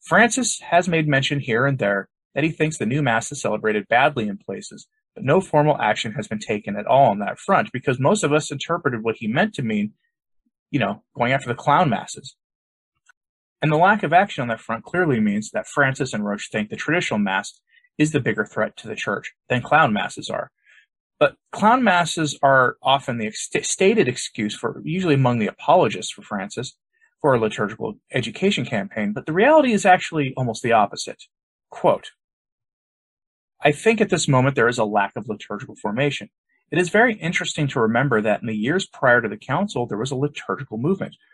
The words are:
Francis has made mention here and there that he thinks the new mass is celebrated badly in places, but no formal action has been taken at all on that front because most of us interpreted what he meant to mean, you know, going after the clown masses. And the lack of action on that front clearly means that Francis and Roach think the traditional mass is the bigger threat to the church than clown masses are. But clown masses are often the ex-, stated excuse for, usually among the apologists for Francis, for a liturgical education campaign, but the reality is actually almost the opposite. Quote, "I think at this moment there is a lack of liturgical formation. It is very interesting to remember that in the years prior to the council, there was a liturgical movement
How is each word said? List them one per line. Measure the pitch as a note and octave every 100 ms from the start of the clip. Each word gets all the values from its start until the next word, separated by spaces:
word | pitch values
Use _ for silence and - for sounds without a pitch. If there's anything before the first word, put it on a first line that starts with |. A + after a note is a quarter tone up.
Francis | - F3 A#3 C4 A#3+ -
has | - E3+ F3+
made | E3 D#3
mention | C3+ C3+ C#3+
here | C3+ A2+ C3+
and | C3
there | G2+ G2+ - _ _
that | C#3
he | D#3+
thinks | D#3+ D#3 D3+
the | G#2+
new | C#3+
mass | C3+ A2+ -
is | -
celebrated | G#2 G#2 A2 G#2+ G2
badly | A#2 C#3+ C#3 G#2+
in | G2
places, | - G2 - - - _ _
but | -
no | - F3
formal | F#3+ D#3 D3+ -
action | G#2+ G#2+ A#2
has | G#2+ G#2
been | G#2+
taken | - G#2 G#2 G#2
at | G#2
all | B2+ C3
on | G2+
that | G2+ -
front | - F#3 G#2+
because | B2 C#3+ B2
most | C3+ G#3
of | D3+
us | D3+ D3
interpreted | C#3 - E3+ D3 A#2
what | A2+ A2
he | G#2+
meant | B2+ G#3+
to | -
mean, | A#2+ G#2 G#2+ - _ _ _ _ _ _ _
you | C#3+
know, | G2+ G#2+ _ -
going | A#2+
after | C3+ B2+
the |
clown | A#2+ - C#3+ E3+
masses. | G2 - - - - _ _ _ _ _ _ _ _ _ _ _ _
And | D3
the | D3+
lack | F#3 G#3+
of | D#3+
action | E3+ G3+ -
on | A#2+
that | A2+
front | - A2+ -
clearly | F3 F3 A#2+
means | G#2 G#2 G#2+
that | G#2+ -
Francis | - C3+ C3 C3+
and | G#2+
Roach | G#2 G#2 -
think | A2+ G#2+
the | A2
traditional | - E3+ - A2+
mass | G2+ F#2+ - - _ _ _ -
is | D3+
the | D3+
bigger | A#2 G#2 G#2+
threat | - A2 -
to | A2
the | G#2+
church | - G2+ - - -
than | B2
clown | B2 D3+ D3
masses | G#2 F#2 - C#3
are. | - - _ _ _ _ _ _ _
But | D3 - _
clown | - G#3 B3+
masses | A#3 F3+ E3 - D3+ -
are | C#3 C3+ B2 -
often | - C3+ - A#2+
the | A2
ex-, | - - -
stated | - - G3 A#3 C3
excuse | - - - G#2+ -
for, | A#2+ - D3+
usually | E3+ F#3 C#3
among | C3 A#2+
the | G#2
apologists | - - F3 C3 F#2+ -
for | -
Francis, | G2 G#2 G2+ - B2+ - _ _ _ _
for | D3+
a | B2
liturgical | A2 - G#2 - A2+ G#2 _
education | C3+ A2+ - F#3+ G3+ A2+
campaign, | G#2+ G2 - G#2
but | G#2+ -
the |
reality | D#3+ B3 D#4 C4
is | G#3 G3
actually | F3+ - D#3+ C3+ C3
almost | B2+ G#2+
the | A#2+
opposite. | A2+ G2+ - - - - _ _ _ _
Quote, | - F3 F#2+ - - _ _ _ _ _ _ _ _ _ _ _ _ _ _
"I | D3
think | D3 A3 A3+
at | G#3+
this | E3+ -
moment | C3 C3 C3+
there | A#2
is | A#2+
a | G#2+
lack | G#2 G2 -
of | A2
liturgical | G#2 - G#2 G2+ G2+
formation. | G#2+ A2 C#3+ C#3 - _ _ _ _
It | D#3
is | F3+
very | G#3 B3 G#3+
interesting | D#3+ - E3+ - C#3+
to | C3+
remember | A2 A#2 C#3 A2+
that | G#2+ G#2
in | A#2
the | G#2+
years | A2+ F3+ -
prior | - C3 A#2+
to | A2
the | G#2+
council, | - D3 G3+ B2+ A#2+
there | G#2
was | C3
a | C3
liturgical | C#3+ - - G2 C3+ A2
movement | C#3 F#3+ - - _